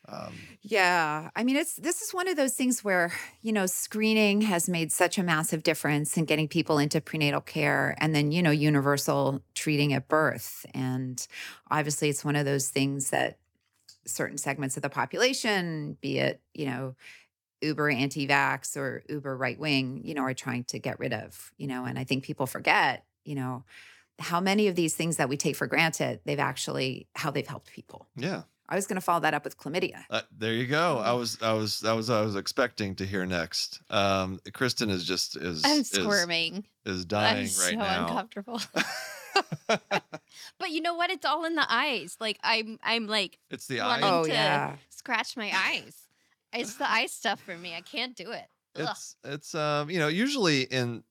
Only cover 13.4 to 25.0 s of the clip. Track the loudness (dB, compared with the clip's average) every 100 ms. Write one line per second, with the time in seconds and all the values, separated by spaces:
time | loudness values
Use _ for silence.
13.4 | _ _ _ _ -20 -18 -10 -4 -4 -4
14.4 | -4 -2 -4 -4 -4 -4 -4 2 2 2
15.4 | 0 0 -2 -4 -6 -6 -4 0 0 -2
16.4 | _ -6 -4 -4 -8 -10 -20 -20 _ _
17.4 | _ _ -4 0 2 2 0 0 2 4
18.4 | 4 0 -4 -6 -6 -6 -8 -8 -6 -4
19.4 | -4 -2 2 2 0 -6 -6 -2 -2 -2
20.4 | -4 -4 -4 -6 -6 -4 -4 -4 -6 -16
21.4 | -20 _ -6 -6 -6 -6 -2 -2 -2 -4
22.4 | -4 0 4 6 4 0 _ _ -8 -6
23.4 | -6 -8 -12 -20 -20 -20 _ -12 -2 2
24.4 | 4 4 4 4 0 2